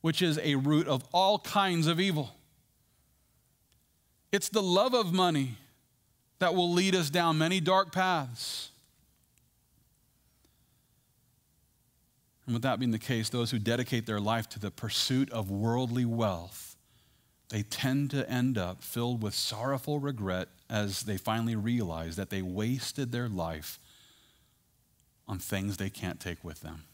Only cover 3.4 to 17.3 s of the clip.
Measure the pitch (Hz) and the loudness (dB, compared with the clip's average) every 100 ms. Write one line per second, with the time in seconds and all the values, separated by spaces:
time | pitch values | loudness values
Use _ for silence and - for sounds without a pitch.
3.4 | _ _ _ _ _ _ _ _ _ 202 | _ _ _ _ _ _ _ _ _ -2
4.4 | - 214 190 180 254 247 196 175 180 156 | 2 0 4 4 4 2 2 4 4 4
5.4 | 131 110 - _ _ _ _ _ _ _ | 0 -6 -16 _ _ _ _ _ _ _
6.4 | 180 180 175 175 190 185 151 175 170 156 | 0 2 2 4 4 2 2 2 4 4
7.4 | 160 190 160 190 190 185 185 170 131 117 | 2 2 4 4 2 0 2 2 -2 -8
8.4 | - - - - _ _ _ _ _ _ | -8 -8 -10 -16 _ _ _ _ _ _
9.4 | _ _ _ _ _ _ _ _ _ _ | _ _ _ _ _ _ _ _ _ _
10.4 | _ _ _ _ _ _ _ _ _ _ | _ _ _ _ _ _ _ _ _ _
11.4 | _ _ _ _ _ _ _ _ _ _ | _ _ _ _ _ _ _ _ _ _
12.4 | - 117 131 110 123 110 - 120 110 127 | -4 0 0 2 0 0 0 -2 0 -2
13.4 | 113 120 104 117 123 120 113 104 101 113 | -2 -2 0 0 0 -2 -2 -2 0 -2
14.4 | 107 - 101 - 110 - - 131 135 117 | -4 -8 -10 -8 -6 -2 0 0 0 -2
15.4 | 98 98 113 120 127 120 120 117 110 87 | -4 -2 0 0 0 0 0 2 0 -2
16.4 | 87 - - - _ _ _ _ _ | -8 -16 -18 -20 _ _ _ _ _